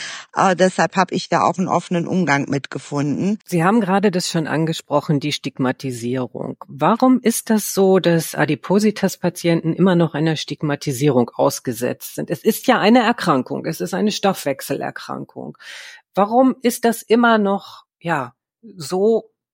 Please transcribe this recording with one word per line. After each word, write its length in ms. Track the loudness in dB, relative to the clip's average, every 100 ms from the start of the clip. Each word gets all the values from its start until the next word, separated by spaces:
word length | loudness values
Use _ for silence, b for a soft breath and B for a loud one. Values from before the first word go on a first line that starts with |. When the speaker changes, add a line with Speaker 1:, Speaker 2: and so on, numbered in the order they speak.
| B B B 0
Speaker 1:
Äh, 180 | 2
deshalb 420 | 4 2 2 0 0
hab 160 | -2
ich 180 | -4 -2
da 140 | 0
auch 120 | 0 0
einen 100 | -2
offenen 400 | -2 -2 -4 -2
Umgang 380 | 0 0 0 0
mitgefunden. 880 | -4 -6 -12 -6 -4 -2 -2 -2 -4 -4
Speaker 2:
Sie 180 | 0
haben 160 | 2 2
gerade 300 | 2 2 2
das 180 | 0 -2
schon 180 | -4 -2
angesprochen, 720 | -2 -2 -4 -2 -2 0 0
die 140 | -2
Stigmatisierung. 1300 | -6 -6 -2 -2 -2 -6 -6 -4 -4 -6 -8 -10 -12 -16
Warum 520 | -2 0 4 4 4
ist 260 | 2 0 0
das 240 | 0 0
so, 280 | 2 4 4
dass 340 | 4 2 0
Adipositas-Patienten 1400 | -2 -2 -2 0 2 2 0 -4 -2 -4 -2 0 0 0
immer 240 | 2 4 4
noch 160 | 2
einer 240 | 0 -2 -2
Stigmatisierung 960 | -6 -6 -4 -4 -4 0 2 4 2
ausgesetzt 840 | 0 0 0 -6 -4 -6 -6 -10 -10
sind? 120 | -8
Es 160 | -2
ist 220 | -2 0 0
ja 120 | 2
eine 240 | 4 4
Erkrankung, 640 | 4 0 0 0 -2 -6
es 160 | -6 -6
ist 140 | -6
eine 180 | -2 -2
Stoffwechselerkrankung. 1400 | 0 -2 -2 -4 -6 -6 -6 -8 -10 -12 -12 -12 -14 -14 B B B B B _
Warum 400 | 0 2 4 4 2
ist 240 | -2 0
das 160 | 0 0
immer 380 | 0 4 4 4
noch, 460 | 2 -2 -6 -20 _ _
ja, 360 | -4 -4 -4 -14 _ _ -20 -16
so 540 | -6 0 2 0 -2 _ _